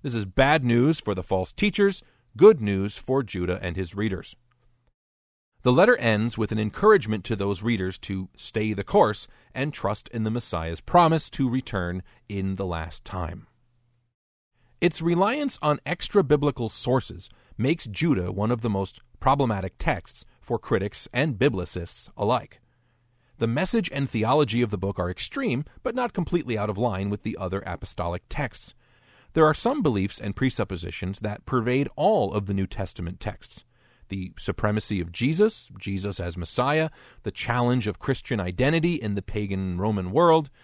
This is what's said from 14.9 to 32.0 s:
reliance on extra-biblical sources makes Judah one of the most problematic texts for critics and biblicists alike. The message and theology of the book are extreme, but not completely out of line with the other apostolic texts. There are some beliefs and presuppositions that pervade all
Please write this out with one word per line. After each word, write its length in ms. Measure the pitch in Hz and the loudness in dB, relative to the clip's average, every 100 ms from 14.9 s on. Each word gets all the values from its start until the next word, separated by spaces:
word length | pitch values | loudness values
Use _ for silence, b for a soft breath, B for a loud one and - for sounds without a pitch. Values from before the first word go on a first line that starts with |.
| - | 0
reliance 580 | 165 175 202 277 285 - | 0 2 2 2 -2 -2
on 180 | 151 147 - | 0 0 -2
extra-biblical 840 | 170 - 208 139 151 143 131 113 | -6 0 2 4 4 2 -2 -6
sources 600 | - - 127 - 90 - b b - | -6 0 0 -2 -10 -18 b b -4
makes 280 | 123 170 120 | -2 -2 -4
Judah 440 | 98 165 113 90 | -2 2 2 0
one 200 | 98 107 | -2 -2
of 100 | 120 | 0
the 80 | 113 | -2
most 320 | 101 98 - _ - | -2 -4 -8 _ -2
problematic 540 | 131 143 131 101 95 - | 2 4 2 -2 -6 -4
texts 460 | - 127 - - - _ | -4 -4 -6 -20 -20 _
for 180 | - 120 | -6 -6
critics 520 | - 110 101 - - | 0 0 0 -6 -6
and 260 | 120 151 104 | -2 -2 2
biblicists 720 | 135 101 87 - 85 - - - | 2 2 -4 -6 -8 -12 -16 -4
alike. 460 | 104 120 - - _ _ _ _ _ _ _ - | 0 0 -4 -16 _ _ _ _ _ _ _ -4
The 100 | 117 | -2
message 420 | 120 185 240 185 | 0 0 0 0
and 180 | 147 139 | -2 -2
theology 520 | 117 110 143 139 113 | 0 2 4 2 2
of 100 | 120 | 0
the 60 | 101 | 0
book 200 | 95 98 | -4 -2
are 140 | 87 | -4
extreme, 540 | 92 - - 262 120 151 b | -4 -8 -4 -2 -2 -4 b
but 100 | - | -6
not 200 | 240 247 | -4 -2
completely 440 | - 170 175 139 110 | -2 0 0 0 -2
out 120 | 107 | -2
of 80 | 98 | -2
line 320 | 120 95 98 | -2 -2 -2
with 140 | 101 | -4
the 140 | 110 - | -4 -6
other 240 | 92 98 - | -4 -4 -6
apostolic 580 | 85 - - 87 87 - | -8 -8 -6 -4 -6 -6
texts. 440 | - 139 - - b b b b b b | -6 -6 -8 -18 b b b b b b
There 120 | - 156 | 4 4
are 80 | |
some 300 | 151 233 294 | 4 0 2
beliefs 360 | 170 104 98 - | 2 2 0 -2
and 180 | 107 - | -8 -2
presuppositions 840 | 131 - 101 90 90 - 92 95 | -2 0 -4 -6 -8 -8 -8 -6
that 260 | 107 104 - | -8 -8 -2
pervade 440 | 127 113 127 143 | 0 2 0 0
all 360 | - | 0